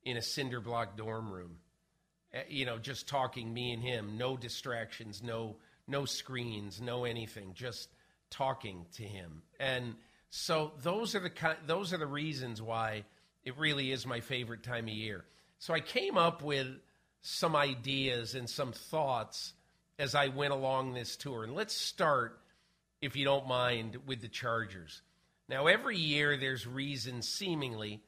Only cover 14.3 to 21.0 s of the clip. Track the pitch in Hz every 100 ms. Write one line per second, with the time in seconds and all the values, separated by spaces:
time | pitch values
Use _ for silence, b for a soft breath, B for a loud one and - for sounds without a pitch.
14.3 | 131 117 117 123 117 113 107 110 95 -
15.3 | b b b - 165 - - 392 226 170
16.3 | 165 143 143 131 131 b b b b -
17.3 | - 170 151 143 131 120 135 135 123 113
18.3 | 127 120 - 135 113 - 160 143 123 107
19.3 | - - - b b _ - 139 143 139
20.3 | 131 143 139 131 131 131 123